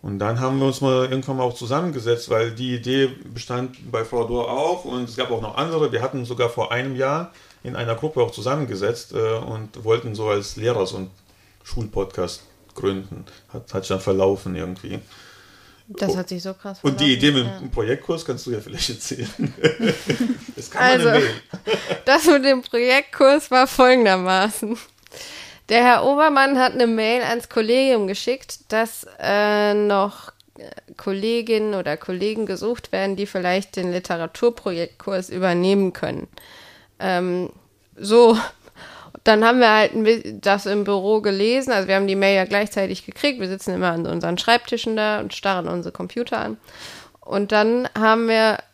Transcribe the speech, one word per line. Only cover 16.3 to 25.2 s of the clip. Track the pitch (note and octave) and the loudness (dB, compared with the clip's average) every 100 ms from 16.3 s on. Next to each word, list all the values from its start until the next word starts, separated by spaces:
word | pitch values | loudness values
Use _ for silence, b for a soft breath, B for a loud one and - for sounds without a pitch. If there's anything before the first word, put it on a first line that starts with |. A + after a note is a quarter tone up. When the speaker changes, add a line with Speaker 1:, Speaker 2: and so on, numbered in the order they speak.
| F3+ | -10
Speaker 2:
so | F#3 | -12
krass | F#3+ G3+ F#3+ | -14 -16 -4
Speaker 1:
Und | D3 C3 | -2 0
die | D3 A#2+ | 2 4
Speaker 2:
verlaufen, | |
Speaker 1:
Idee | C#3+ | 4
mit | C#3 A#2 | 2 -2
Speaker 2:
ja. | - | -6
Speaker 1:
dem | - | -6
Projektkurs, | - G#2+ C3+ - E3 E3 | -4 -2 -4 -4 -6 -4
kannst | A#2+ - | -8 -6
du | |
ja | A2 | -8
vielleicht | G2+ F#2+ - | -8 -8 -6
erzählen. | A2 - B2+ - - | -6 -10 -8 -8 -6
<laughs> | D3 - D#3+ D#3 A3 - - D3 A#3+ A#3+ - - | -6 0 -2 0 -2 -2 -4 -2 -2 -4 -10 -16
Das | - | -10
kann | - | 2
Speaker 2:
Also, | B3+ B3+ A#3 | 4 4 4
Speaker 1:
man | - | 4
ja | B2 A2 - - - | 2 -4 -14 -12 -4
Speaker 2:
<laughs> | A3 - - - | -4 -4 -4 2
das | D4+ B3+ | 4 6
mit | C#4+ C4+ | 6 6
dem | C4 | 2
Projektkurs | - A#3 B3 C4 D4 - C4 D4 - | 0 0 2 2 0 4 6 6 4
war | B3+ C4 | 4 4
folgendermaßen. | - B3+ B3+ G#3+ F#3 F#3 F#3 G#3 - G#3+ A#3 - _ _ B | 6 8 8 6 4 2 2 2 -2 -6 -8 -10 _ _ B